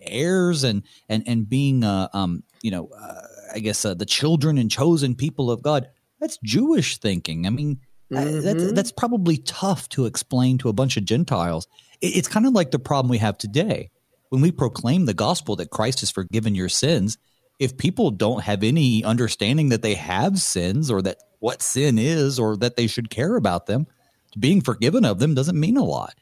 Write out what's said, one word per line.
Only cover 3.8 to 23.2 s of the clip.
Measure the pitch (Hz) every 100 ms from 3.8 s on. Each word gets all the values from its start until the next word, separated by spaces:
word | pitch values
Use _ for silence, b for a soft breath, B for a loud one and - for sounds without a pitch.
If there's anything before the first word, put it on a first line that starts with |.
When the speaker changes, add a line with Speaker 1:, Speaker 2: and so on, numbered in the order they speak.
| 107
Speaker 1:
uh, | 87
the | 104
children | - 151 165 156 143
and | 113
chosen | - 156 165 135 123
people | 147 151 123
of | 117
God. | 147 147 127 _ _ _
That's | 302 -
Jewish | 107 123 285 302 139 -
thinking. | 107 90 - 80 90
I |
mean, | 123 147 135 - - _
uh, | 131 147
that's, | 156 180 160
Speaker 2:
Mm-hmm. | 180 208
Speaker 1:
that's | 233
probably | - 233 240 170 147
tough | - - 196 185 -
to | - 117
explain | - - 127 127 127
to | 123
a |
bunch | 104 131 113
of | 95
Gentiles. | 117 175 104 85 80 - b b b
It, | 180 170
it's | -
kind | 220 262
of |
like | 226 151
the | 135
problem | - 139 127
we | 117
have | 110 101
today. | 104 120 208 - - _ _ _ _
When | 131
we | 165
proclaim | 170 123 - 117 180 147
the |
gospel | 90 107 175 - 95
that | 85
Christ | - 113 127
has | 104
forgiven | - 90 113 110
your | 98 90
sins, | - 143 156 101 - _ _ _ _
if | 131 -
people | 170 185 185
don't | 101 107 117
have | 104 101
any | 110 160 135 110
understanding | 110 120 117 - 101 151 147
that | 110
they | 110 95
have | 76 92 165 190
sins | - 92 87 117 151
or | 98
that | 92 - _ _
what | 110 -
sin | - 131 143 110
is | 131 165 139 127
or | 110 107
that | 120 120
they | 117
should | - 113
care | -